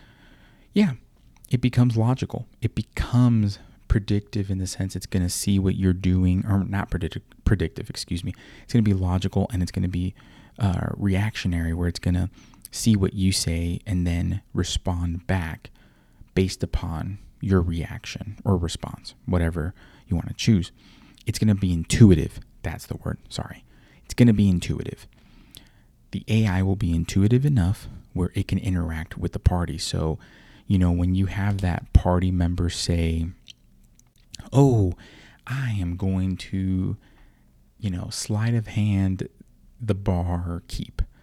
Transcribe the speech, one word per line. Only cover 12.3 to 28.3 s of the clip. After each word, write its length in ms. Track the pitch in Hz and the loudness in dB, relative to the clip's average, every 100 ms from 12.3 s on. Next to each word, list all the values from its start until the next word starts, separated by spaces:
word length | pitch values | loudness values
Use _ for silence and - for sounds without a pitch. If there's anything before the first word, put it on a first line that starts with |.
| - - - - | -6 -20 -20 -16
see 240 | - 117 104 | -2 2 4
what 180 | 95 | 2
you 180 | - 95 | 2 0
say 480 | 95 - 82 85 87 | 2 -2 -2 -2 -4
and 220 | - 90 87 | -4 -2 0
then 340 | 85 87 92 - | 0 -2 -4 -4
respond 720 | - 92 - - 87 87 85 - | -4 -2 -4 -4 -4 -4 -4 -2
back 440 | 95 80 - - - - _ _ _ - | -2 -2 -10 -16 -20 -20 _ _ _ -4
based 280 | - 95 - | 0 0 -2
upon 560 | - - 90 80 82 101 - _ | -4 -4 -4 -6 -8 -10 -16 _
your 200 | 98 95 | 2 2
reaction 800 | 87 85 - - - - 104 104 | 2 -2 -6 -8 -12 -12 -12 -6
or 120 | - 92 | 0 0
response, 580 | 85 - - - - - - | 0 -6 -10 -12 -16 -14 -2
whatever 480 | 90 82 82 82 - - - - | 0 0 -2 -6 -8 -20 -20 -4
you 80 | |
wanna 200 | 85 - | -4 -4
choose. 360 | - - 104 85 - - - - - - | -2 2 2 0 -12 -20 -20 -20 -12 -8
It's 140 | - | 0
gonna 140 | 107 98 | 2 2
be 160 | 95 | 2
intuitive. 640 | 82 - - 110 82 - - - - | 0 -2 6 8 8 2 -6 -18 -10
That's 240 | - 76 - | -10 -10 -12
the 100 | 69 | -10
word. 140 | - 78 - | -8 -10 -10
Sorry. 360 | - - - - - _ - | -10 -10 -12 -20 -20 _ -20
It's 100 | - | -16
gonna 180 | - 120 | 4 6
be 160 | 104 101 | 6 4
intuitive. 600 | 90 - - - - - - - - - - - _ _ _ _ | 4 0 -4 -6 -10 -18 -20 -20 -20 -20 -20 -20 _ _ _ _
The 120 | 98 - | -10 0
A 180 | 110 110 | 2 2
I 160 | 92 | 2
will 140 | 95 98 | 0 0
be 180 | 90 | 0
intuitive 500 | 82 82 98 101 123 | 0 0 2 4 4
enough 440 | 143 131 87 104 - - - | 4 2 2 0 -8 -16 -10
where 180 | 92 90 | -4 -2